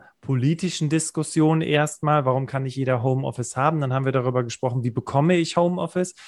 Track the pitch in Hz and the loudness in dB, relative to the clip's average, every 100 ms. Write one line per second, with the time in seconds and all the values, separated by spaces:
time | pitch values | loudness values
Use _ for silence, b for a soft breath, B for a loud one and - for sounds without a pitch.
0 | b b - 131 135 165 185 - 151 160 | b b -4 0 0 0 -2 -2 0 0
1 | 156 - 151 165 156 160 160 147 151 - | -2 -6 -2 2 4 2 2 0 0 -2
2 | 151 151 131 131 135 135 135 127 131 127 | 0 2 2 0 -2 -4 -4 -2 0 2
3 | 127 131 135 127 120 127 143 160 135 131 | 2 0 -2 -6 -6 0 0 2 0 0
4 | 135 131 123 123 120 - 131 127 120 113 | 0 0 0 0 -2 -2 -2 0 -2 -4
5 | - 139 156 180 165 - 175 180 170 180 | 0 2 4 2 2 2 2 0 -4 -4
6 | 180 - | -4 -8